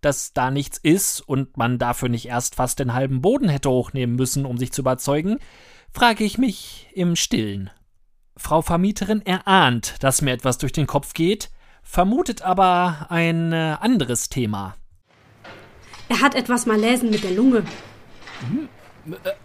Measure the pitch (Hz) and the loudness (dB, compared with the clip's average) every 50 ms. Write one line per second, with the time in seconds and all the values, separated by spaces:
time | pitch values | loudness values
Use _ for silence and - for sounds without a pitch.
0 | - 147 139 - - - _ 139 127 127 131 143 143 - - - - 160 160 196 | 0 0 -2 -2 -6 -6 _ -2 -2 0 0 -2 -4 -4 -8 -2 2 4 4 4
1 | 190 - - - - - 147 131 139 - _ - 117 117 123 120 127 120 120 - | 2 -2 -4 -6 -4 -2 -2 -2 -2 -4 _ -2 0 0 2 0 0 -2 -2 -2
2 | - 123 120 117 - 123 120 120 120 - - - 135 127 - - 139 123 113 127 | -2 -2 -2 -2 -4 -4 -4 -2 -2 -4 -2 -2 -2 -2 0 -2 -2 -2 0 0
3 | 135 135 135 127 127 185 254 294 277 185 147 139 - 143 127 127 120 - - 135 | 0 0 -2 0 2 2 2 2 2 2 0 2 2 2 2 2 0 0 -2 -2
4 | 127 120 117 127 131 127 - 139 139 135 123 120 131 123 - - 143 131 131 127 | -2 0 0 0 0 0 0 -2 -4 -2 -2 -4 -4 -4 -4 -2 0 0 0 0
5 | - - 143 151 165 190 220 277 - - - - - - - - _ - - - | 0 0 0 0 0 0 -2 -4 -4 -16 -20 -20 -20 -20 -20 -20 _ -16 -2 2
6 | 247 240 220 - 220 208 - - 262 254 185 - - - - - - - - 190 | 4 4 4 2 -2 -2 0 0 0 0 0 -4 -12 -16 -18 -20 -20 -14 -4 -2
7 | 180 175 170 165 - - - - 110 104 101 101 98 98 - _ _ _ _ _ | 0 0 2 0 0 0 0 0 0 -2 -4 -6 -8 -10 -14 _ _ _ _ _
8 | _ _ _ _ _ _ _ - - - 151 160 160 - 170 170 180 202 208 - | _ _ _ _ _ _ _ -16 -4 0 0 0 2 2 0 2 2 0 0 -2
9 | 202 190 214 214 208 196 180 185 - 202 190 190 165 131 123 117 - - - - | -2 -2 -2 -2 0 -2 -2 -2 2 4 6 6 6 6 4 0 -4 -6 -8 0
10 | - 135 135 - 151 139 127 120 - 131 123 - - 135 - - 147 - - 147 | 0 2 2 2 0 0 0 0 0 -2 -2 0 -2 -4 0 0 -2 0 0 -2
11 | 139 - - - 165 175 214 214 - - - - - - - - - - - 185 | -2 -4 -4 0 0 0 0 -2 -4 -14 -14 -20 -20 -20 -20 -20 -20 -6 0 2
12 | 180 190 226 285 359 - 226 - - 185 185 185 190 185 180 175 180 180 165 147 | 2 4 4 2 0 -2 -4 -4 -2 0 4 4 6 4 6 4 2 0 -2 -4
13 | 151 - 170 170 170 165 165 165 165 165 165 165 160 160 151 147 - 220 262 214 | -8 -4 0 0 2 2 2 0 0 0 0 0 0 -2 -2 -2 0 2 2 2
14 | 139 123 120 117 - - - 135 123 107 104 98 98 92 95 - - - - - | 2 0 -2 -4 -4 -4 -2 -2 -2 -2 -2 -4 -6 -10 -12 -14 -18 -20 -20 -20
15 | _ _ _ _ _ - - _ - - - - - - - - - - - - | _ _ _ _ _ -20 -20 _ -20 -20 -20 -20 -20 -20 -20 -20 -20 -20 -20 -20
16 | - - 240 202 247 277 262 269 247 - 247 233 - 233 214 214 214 226 247 247 | -8 -4 -2 2 2 2 2 2 -2 0 0 0 2 2 2 2 4 2 2 2
17 | 247 226 214 208 - 190 180 196 240 269 247 226 180 160 - - - - - - | 2 0 0 0 0 0 0 4 4 6 6 4 2 0 -8 -14 -18 -20 -20 -20
18 | - - - - - - - - - 120 175 277 320 254 - - - - - - | -20 -20 -20 -20 -20 -18 -16 -12 -8 -4 -4 -4 -4 -6 -14 -20 -20 -20 -20 -20
19 | - 156 175 - - - 196 - | -16 -16 -16 -10 -8 -8 -8 -8